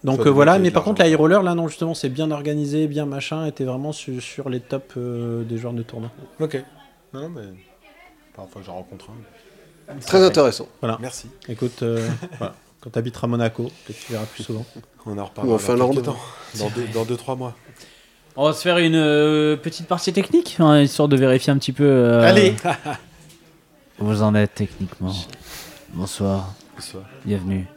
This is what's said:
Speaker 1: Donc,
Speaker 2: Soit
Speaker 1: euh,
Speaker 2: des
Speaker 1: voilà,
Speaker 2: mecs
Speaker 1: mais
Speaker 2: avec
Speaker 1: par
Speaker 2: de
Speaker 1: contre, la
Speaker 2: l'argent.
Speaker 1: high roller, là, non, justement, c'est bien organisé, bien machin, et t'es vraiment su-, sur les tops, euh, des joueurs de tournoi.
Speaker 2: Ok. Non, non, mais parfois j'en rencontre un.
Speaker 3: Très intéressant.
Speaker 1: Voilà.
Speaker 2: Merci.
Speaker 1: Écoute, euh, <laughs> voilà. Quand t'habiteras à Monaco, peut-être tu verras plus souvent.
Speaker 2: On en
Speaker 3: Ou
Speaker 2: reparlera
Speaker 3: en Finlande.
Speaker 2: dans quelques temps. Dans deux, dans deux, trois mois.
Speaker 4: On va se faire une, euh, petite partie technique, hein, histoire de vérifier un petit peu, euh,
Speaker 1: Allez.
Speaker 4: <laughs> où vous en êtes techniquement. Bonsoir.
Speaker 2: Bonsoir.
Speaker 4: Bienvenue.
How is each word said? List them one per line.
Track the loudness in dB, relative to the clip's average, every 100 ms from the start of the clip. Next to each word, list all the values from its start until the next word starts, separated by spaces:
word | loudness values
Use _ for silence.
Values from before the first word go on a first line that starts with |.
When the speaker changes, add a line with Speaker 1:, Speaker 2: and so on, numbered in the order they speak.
Speaker 1:
Donc, | -2 2
Speaker 2:
Soit |
Speaker 1:
euh, | 4
Speaker 2:
des |
Speaker 1:
voilà, | 6 6
Speaker 2:
mecs | 6
Speaker 1:
mais | 4
Speaker 2:
avec |
Speaker 1:
par | 2
Speaker 2:
de | 0
Speaker 1:
contre, | 4
la | 4
Speaker 2:
l'argent. | 6
Speaker 1:
high |
roller, | 6 4
là, | 2 -2
non, | -4
justement, | -4 -6
c'est | -4 -6
bien | -4 -4
organisé, | -4 -4 -4 -2 -2 -2
bien | -2 -6
machin, | -6 -8 -6 -6
et |
t'es | -6 -6
vraiment | -6 -8
su-, | -10 -10 -10
sur | -10 -12 -8
les | -8
tops, | -6 -10 -8 -10
euh, | -8 -6 -6 -6
des | -6 -8
joueurs | -8
de | -8
tournoi. | -10 -12 -14 -16 -20 -8
Speaker 2:
Ok. | -6 -6 -12 _ _ _ _
Non, | -16
non, | -14
mais | -16 -18 -20 _ _ _ _ -20 _ _ -20
parfois | -20 -18 -16
j'en |
rencontre | -16 -16 -20 -20 -20 -20 _ _ _ _ _ -20
un. | -16
Speaker 3:
Très | 2 6
intéressant. | 6 6 2 2 -12 _
Speaker 1:
Voilà. | -6 -6
Speaker 2:
Merci. | -10 -14 -18 -20 -16
Speaker 1:
Écoute, | -6 -8 -4
euh, | -4 -2 -4 -6
<laughs> | -10 -10
voilà. | -12 -12 _ _
Quand | -8
t'habiteras | -6 -6 -6 -4
à |
Monaco, | -2 -2 -4 -10 -10 -18
peut-être | -18
tu | -12
verras | -10 -10
plus | -12
souvent. | -10 -10 -10 -18 -20 _ -12
Speaker 2:
On | -10
en |
Speaker 3:
Ou | -10
Speaker 2:
reparlera | -6 0 0
Speaker 3:
en |
Finlande. | 2 2 2
Speaker 2:
dans | 2
quelques | -2
temps. | -8 -12 -18 -16 -8
Dans | -6
deux, | -6 -6
dans | -6 -4
deux, | -6
trois | -6 -8
mois. | -8 -14 -20 -20 -20 -20 _ _ _ 0
Speaker 4:
On | 0
va |
se | 2
faire | 0 2
une, | 4 4
euh, | 4 4 4 4 2 0
petite | -4 -10 -6
partie | -4 -2
technique, | -2 2 2 0 2
hein, | 6 6
histoire | 6 2 2
de | 4
vérifier | 4 4 2
un | 0
petit | 0
peu, | 2 4
euh, | 6 6 6
Speaker 1:
Allez. | 8 8 6 2
Speaker 4:
<laughs> | -4 -6 -8 -12 -14 _ -20 -20 _ _ _ _ _ -6
où | -2
vous | 2
en | 2 2
êtes | 0 -2
techniquement. | -8 -6 -10 -6 -8 -8 -12 -18 -20 -18 -18 -20 -16
Bonsoir. | -10 -8 -4 -2 -2 -4 -14 -20 -18
Speaker 2:
Bonsoir. | -16 -16 -18 -14
Speaker 4:
Bienvenue. | -6 -4 -2 -6 -6